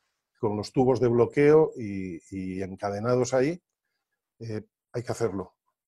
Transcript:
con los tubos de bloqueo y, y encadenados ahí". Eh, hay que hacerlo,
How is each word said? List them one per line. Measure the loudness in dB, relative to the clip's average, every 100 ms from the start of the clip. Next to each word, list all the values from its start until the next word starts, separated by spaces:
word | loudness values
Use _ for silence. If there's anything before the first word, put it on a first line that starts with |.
| _ _ _ -6
con | -4 -4
los | -4
tubos | 0 2 4
de | 4
bloqueo | 4 2 4 6 6 4 -2
y, | -8 -8 -8 -12 -12
y | -10 -6 -6
encadenados | -8 -6 -6 -4 0 0 2
ahí". | 0 0 -4 _ _ _ _ _ _ _ -16
Eh, | -10 -10 -12 _ _
hay | -10
que | -6
hacerlo, | -2 -2 -4 -10 _ _ _